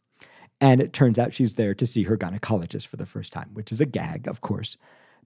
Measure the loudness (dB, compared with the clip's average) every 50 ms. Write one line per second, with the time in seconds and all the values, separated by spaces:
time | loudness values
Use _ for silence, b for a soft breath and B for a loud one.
0 | _ _ b b b b b b b b b 4 6 6 8 6 4 2 2 4
1 | 4 4 6 4 0 0 2 0 0 0 2 0 0 0 0 0 -2 -2 0 0
2 | 0 0 0 -2 -2 -4 -6 -6 -4 -2 -2 -2 -2 -4 -8 -10 -10 -10 -12 -12
3 | -12 -10 -10 -12 -12 -10 -12 -12 -14 -12 -12 -12 -10 -6 -2 -2 -2 0 0 -4
4 | -4 -4 -8 -8 -8 -10 -10 -8 -6 -6 -6 -4 -6 -10 -12 _ b b b b
5 | b b b b b